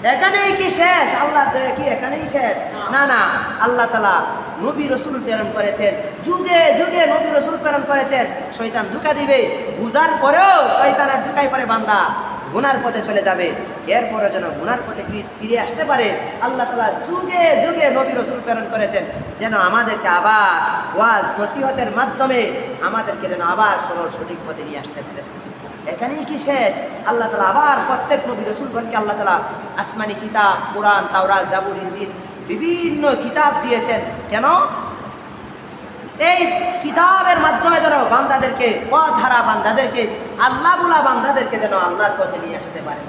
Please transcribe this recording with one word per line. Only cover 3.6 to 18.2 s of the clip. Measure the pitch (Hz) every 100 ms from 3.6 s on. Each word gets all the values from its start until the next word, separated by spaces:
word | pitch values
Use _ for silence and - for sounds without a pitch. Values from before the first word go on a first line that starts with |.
আল্লাহ | 226 247 233
তাআলা | 226 208 175 - - - -
নবী | 208 302 285
রসুল | 254 302 262
প্রেরণ | 240 220 208
করেছেন, | 220 208 202 208 - - -
যুগে | - 370 370 349 320
যুগে | 294 330 349 311
নবী | - 320 294
রসুল | 285 294
প্রেরণ | 302 285 269
করেছেন। | 277 262 269 226 - -
শয়তান | - 226 226 202
ধোঁকা | 220 311
দিবে, | 294 285 269 208 - - -
বুঝার | 226 277 311 -
পরেও | 269 302 392 359 277
শয়তানের | - 277 269 277 269 -
ধোঁকায় | - 277
পড়ে | 262 240
বান্দা | 226 214 208 165 - - - -
গুনার | 202 269 254
পথে | 240 226
চলে | - 202
যাবে। | 196 180 175 143 - - -
এরপরে | 214 233 220 202
যেন | 190 175
গুনার | 147 175 247 220
পথে | 220 175
ফি-, | 208 196 -
ফিরে | 214 233
আসতে | 202 233
পারে, | 311 269 220 185 - -
আল্লাহ | 240 262 240
তাআলা | 240 220 - -
যুগে | 349 370 359 330 294 330
যুগে | 330 302
নবী | 262 269 254